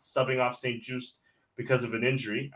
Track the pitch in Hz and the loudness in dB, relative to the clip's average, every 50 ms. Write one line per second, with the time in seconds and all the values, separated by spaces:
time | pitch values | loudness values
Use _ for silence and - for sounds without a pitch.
0 | - - - 139 127 131 131 127 123 123 127 - - 123 120 113 - 131 127 127 | -8 -2 0 0 2 2 2 2 2 2 0 -2 -4 -4 -4 -4 -6 -8 -8 -8
1 | 123 - - _ _ _ _ _ _ _ _ - 113 135 131 120 120 107 117 113 | -8 -10 -14 _ _ _ _ _ _ _ _ -4 2 4 4 4 4 2 0 2
2 | 123 131 135 127 110 104 107 127 139 139 - | 2 2 2 2 0 -2 -2 -4 -4 -4 -6